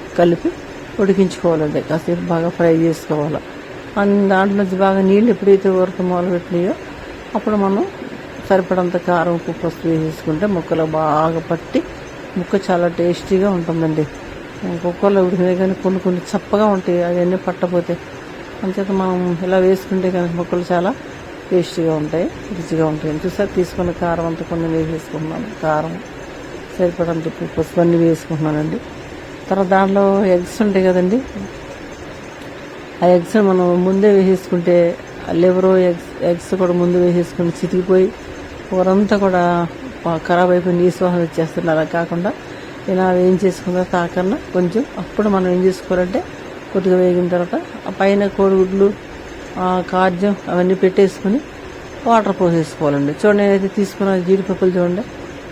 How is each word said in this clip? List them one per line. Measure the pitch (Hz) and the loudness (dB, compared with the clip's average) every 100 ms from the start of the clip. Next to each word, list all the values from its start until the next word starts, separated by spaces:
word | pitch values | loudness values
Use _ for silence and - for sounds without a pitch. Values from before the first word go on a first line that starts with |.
| - - | -6 2
కలిపి | 175 170 330 - - - - - | 4 4 0 -4 -12 -16 -10 -2
ఉడికించుకోవాలండి. | 196 190 185 - 170 160 151 147 | 2 4 2 2 0 2 0 -2
కాసేపు | - 160 175 175 | -2 -2 -2 -2
బాగా | 175 165 170 | 0 0 0
ఫ్రై | 170 170 165 | 2 4 4
చేసుకోవాలి. | 165 160 - 151 151 151 - - - - - 214 | 2 0 -2 -2 -2 -4 -8 -16 -16 -16 -8 0
అన్-, | 202 202 196 | 2 4 4
దాంట్లో | 190 196 202 | 4 2 2
నుంచి | 185 185 | 0 2
బాగా | 196 190 | 2 4
నీళ్ళు | 190 202 240 | 4 6 4
ఎప్పుడైతే | 190 196 196 190 | 4 4 4 4
ఊరక | 185 185 185 | 2 2 0
మొదలుపెట్టినాయో | 180 180 180 175 170 175 185 330 - - - - - | -2 0 0 -2 -2 -2 -2 -4 -10 -14 -14 -16 -8
అప్పుడు | 214 220 208 | -4 0 0
మనం | 196 202 392 - - - - - - | 2 0 -2 -6 -12 -12 -14 -8 0
సరిపడంత | 190 180 185 175 175 | 2 2 0 0 0
కారం, | 180 175 170 | 0 2 2
ఉప్పు, | 170 170 | 0 -4
పసుపు | 165 165 - 165 | -4 -6 -4 -2
వేసేసుకుంటే | 160 156 156 160 156 208 | 0 -2 -4 -4 -2 0
ముక్కలు | 180 156 165 | -2 -2 0
బాగా | 156 156 156 151 160 165 | 0 0 2 2 2 0
పట్టి | 160 165 - 269 - - - - - 190 | -4 -6 -2 -2 -2 -10 -16 -16 -10 -6
ముక్క | 175 196 - | -2 -2 0
చాలా | 175 175 | 2 2
టేస్టీగా | 170 170 170 - 190 202 | 0 0 0 0 2 2
ఉంటుందండి. | 180 165 165 160 156 151 - - - - - | 0 0 0 0 0 -2 -6 -14 -14 -14 -10
కుక్కర్లో | 190 170 175 170 202 196 | -6 -4 -4 0 2 4
ఉడికినాయి | 180 180 180 180 | 4 2 2 2
కానీ | 190 | 0
కొన్ని | 185 185 190 | 0 0 0
కొన్ని | 185 180 - 196 | 0 -2 -2 -6
చప్పగా | - 202 214 | 0 2 4
ఉంటాయి, | 190 185 175 | 2 2 0
అవన్నీ | 175 175 175 185 | 2 2 2 0
పట్టపోతే. | - 175 175 175 170 170 - - - - - - | -2 -2 0 0 -2 -6 -8 -16 -16 -16 -14 -8
అంచేత | 190 185 196 | -6 -4 -2
మనం | 190 185 180 180 170 | 0 0 0 0 -2
ఇలా | 185 185 | 0 4
వేసుకుంటే | 185 190 - 190 185 | 4 2 0 -2 0
కనుక | 180 175 | 0 -2
ముక్కలు | 170 170 180 175 | -2 -2 -2 0
చాలా | 175 185 269 - - - - - | 0 0 -2 -10 -14 -14 -14 -2
టేస్టీగా | 185 170 - 165 | 0 0 -2 0
ఉంటాయి, | 156 151 160 | 0 -2 -2
రుచిగా | 269 - - 180 165 160 156 | -2 -6 -10 -8 -4 0 0
ఉంటాయి. | 151 160 156 185 | 0 -4 -4 -4
చూసారు, | 190 202 | -2 -2
తీసుకున్న | 190 175 - 175 | 0 -2 -2 -4
కారం | 170 175 170 165 | -2 -2 -2 -2
అంతా | 165 | -4
కొన్ని | 165 170 165 | -6 -4 -2
వేసేసుకుంటున్నాను. | 160 160 160 - 156 156 143 - - | 0 -2 -4 -6 -8 -6 -6 -8 -6
కారం | 156 151 160 175 - - - - - - - - | -2 0 -2 -8 -12 -14 -14 -14 -14 -14 -10 -2
సరిపడంత | 180 175 170 165 160 | 0 0 -2 -2 -4
ఉప్పు, | - 170 - | -6 -8 -4
పసుపు | 156 180 | -2 2
అన్నీ | 170 170 | 4 4
వేసుకుంటున్నానండి. | 165 160 - 151 156 151 156 233 - - - - - - - | 4 2 -2 -2 -2 0 -2 -4 -8 -14 -14 -16 -16 -12 -4
తర్వాత | 196 185 | 0 2
దాంట్లో | 190 190 196 196 196 | 4 4 4 4 4
ఎగ్స్ | 196 180 175 - | 4 2 0 0
ఉంటాయి | 208 190 | 2 4
కదండి, | 185 180 180 240 269 202 196 - - - - - - - - - - - - - - - | 4 4 2 0 -2 -10 -12 -12 -14 -16 -16 -16 -16 -16 -16 -16 -16 -16 -16 -16 -14 0
ఆ | 175 | 4
ఎగ్స్ | 180 170 220 | 4 4 2
మనం | 196 185 180 175 | 4 4 4 2
ముందే | 180 196 214 | 2 4 6
వేసేసుకుంటే | 196 190 185 - 180 175 175 170 175 - - - | 6 6 2 0 -2 4 4 4 0 -10 -12 -4
ఆ | |
లివర్, | 170 185 180 185 185 | 2 4 6 4 4
ఎగ్స్, | 180 170 - - | 4 0 -6 -4
ఎగ్స్ | 175 175 - | -2 -2 -2
కూడా | 185 180 | 0 2
ముందు | 175 175 180 | 2 4 4
వేసేసుకుని | 180 175 170 - 175 | 4 2 0 -2 -2
చితికిపోయి | - 175 180 180 185 196 - - - - - - | -2 -2 0 4 4 4 0 -14 -14 -14 -14 -4
కూరంతా | 185 185 190 202 208 | 0 2 4 4 2
కూడా | 196 180 175 175 170 - - - 170 | 2 2 2 2 -2 -6 -14 -8 -4
ప-, | 160 - | -4 0
ఖరాబ్ | 175 180 | 2 4
అయిపోయి | 180 180 175 | 2 2 2
నీసు | 180 170 | 2 2
వాసన | 180 180 | 0 0
వచ్చేస్తుంది. | 165 - 160 - 170 | -2 -2 -4 -2 0
అలా | 156 | 0
కాకుండా | 156 170 170 175 202 320 - - - - - | 0 -2 -2 -2 -4 -6 -12 -16 -14 -12 -4
ఇలా | 185 185 | 0 2
వేయించేసుకున్న | 180 185 185 190 175 - 180 | 4 4 4 2 -2 -4 -2
తర్వాత | 180 180 170 | 0 0 -2
ఆఖరణ | 180 185 285 - | -2 -2 -2 -2
కొంచెం | 185 175 220 294 - | 0 0 0 -4 -6
అప్పుడు | 170 - 214 | -8 -2 2
మనం | 190 185 | 2 2
ఏం | 180 | 2
చేసుకోవాలంటే | 185 185 - 180 180 247 - - - - - | 2 0 -2 0 0 -2 -6 -12 -16 -16 -6
కొద్దిగా | 196 185 185 | -2 2 4
వేగిన | 180 175 175 | 4 2 2
తర్వాత | 180 175 320 - - - | 0 -2 -4 -6 -10 -8
ఆ | 190 | 0
పైన | 196 202 196 | 2 2 2
కోడిగుడ్లు, | 196 196 190 185 196 202 - - - - - - 180 | 2 4 4 2 4 2 0 -12 -16 -16 -16 -12 -4
ఆ, | 185 185 175 | 0 0 0
కార్జం | 185 185 175 202 196 - | 2 2 2 0 0 -2
అవన్నీ | 175 180 | 0 2
పెట్టేసుకుని | 185 185 190 196 - 190 254 - - - - - - 240 | 4 2 4 4 2 0 0 -2 -16 -16 -16 -16 -6 2
వాటర్ | 226 208 190 | 2 2 2
పోసేసుకోవాలండి. | 175 170 156 - 151 143 143 | 2 2 0 -2 0 2 0
చూడండి, | 151 208 202 | 2 2 4
నేనైతే | 202 196 190 | 4 2 0
తీసుకున్న | 208 196 - 196 185 | -2 -2 0 0 2
జీడిపప్పులు | 175 190 185 180 185 | 2 2 2 0 2
చూడండి, | 180 175 180 - - - - - | 2 0 -2 -6 -12 -16 -16 -16